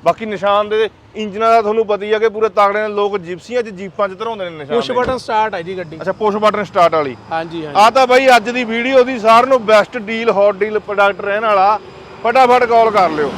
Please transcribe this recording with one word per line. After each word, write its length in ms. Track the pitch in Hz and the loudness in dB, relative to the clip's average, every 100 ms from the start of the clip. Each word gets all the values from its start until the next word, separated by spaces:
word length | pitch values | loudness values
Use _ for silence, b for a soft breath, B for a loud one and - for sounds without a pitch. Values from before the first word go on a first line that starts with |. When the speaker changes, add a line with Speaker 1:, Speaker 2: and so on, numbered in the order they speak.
Speaker 1:
ਬਾਕੀ 220 | 165 170 220 | 0 -2 -6
ਨਿਸ਼ਾਨ 440 | 196 196 202 208 | -4 0 0 0
ਦੇ 200 | 214 214 _ _ - | -2 -2 _ _ -10
ਇੰਜਨਾਂ 340 | 214 190 226 | -10 -2 2
ਦਾ 120 | 226 | 2
ਤੁਹਾਨੂੰ 240 | 208 220 214 | 2 -2 0
ਪਤਾ 180 | 208 208 | -2 -2
ਹੀ 60 | |
ਆ 80 | 214 | 0
ਕਿ 100 | 220 | 0
ਪੂਰੇ 200 | 214 220 | 0 -2
ਤਾਗੜੇ 320 | 214 202 202 | 2 2 2
ਨੇ 60 | 214 | -4
ਲੋਕ 300 | 208 202 202 | -2 -2 -4
ਜਿਪਸੀਆਂ 460 | 170 175 - 247 | -8 -14 -6 -6
'ਚ, 60 | 226 | -6
ਜੀਪਾਂ 380 | 185 196 - 202 | -10 -14 -4 -4
'ਚ 80 | 190 | -4
ਧਰਾਉਂਦੇ 300 | 226 220 180 | -10 -8 -10
ਨੇ 80 | 160 | -10
ਨਿਸ਼ਾਨ 180 | 139 233 | -4 -4
Speaker 2:
ਪੁਸ਼ 120 | 226 | -2
Speaker 1:
ਦੇ। 100 | 247 | -4
Speaker 2:
ਬਟਨ 200 | 247 254 | -2 -4
ਸਟਾਰਟ 380 | - 220 220 196 | -4 -2 -2 -4
ਆ 60 | |
ਜੀ 160 | 170 190 | -8 -10
ਗੱਡੀ। 240 | 170 160 | -12 -10
Speaker 1:
ਅੱਛਾ, 100 | 160 | -8
ਪੁਸ਼ 240 | 196 214 208 | -2 -2 0
ਬਟਨ 280 | 214 208 | 0 0
ਸਟਾਰਟ 300 | 202 202 196 | -4 2 2
ਵਾਲੀ। 220 | 165 143 113 - | 2 -4 -8 -8
Speaker 2:
ਹਾਂਜੀ, 340 | 165 165 165 151 | -8 -8 -10 -6
ਹਾਂਜੀ। 140 | 147 | 2
Speaker 1:
ਆ 80 | 220 | 4
ਤਾਂ 180 | 233 254 | 4 2
ਬਾਈ 200 | 254 269 240 | 4 4 4
ਅੱਜ 140 | 220 | 2
ਦੀ 140 | 247 | -4
ਵੀਡੀਓ 400 | 233 226 240 269 | -4 -4 0 2
ਦੀ 160 | 247 254 | 2 0
ਸਾਰਿਆਂ 280 | 214 226 254 | 4 4 4
ਨੂੰ 180 | 262 208 | 0 4
ਬੈਸਟ 320 | 214 202 247 | 2 2 -6
ਡੀਲ, 320 | 202 226 233 | -8 -4 -2
ਹੌਟ 260 | 196 202 190 | 2 2 2
ਡੀਲ 240 | 214 214 | -4 -4
ਪ੍ਰੋਡਕਟ 420 | 196 202 202 190 | -6 0 0 0
ਰਹਿਣ 240 | 202 202 220 | -4 -2 0
ਵਾਲਾ। 340 | 202 196 214 - - - - | 2 2 0 -6 -20 -20 -8
ਫਟਾਫਟ 420 | 226 240 254 247 240 | -2 2 4 4 4
ਕਾਲ 260 | 233 226 | 2 4
ਕਰ 180 | 202 175 | 2 0
ਲਿਓ। 220 | 156 143 | 0 -4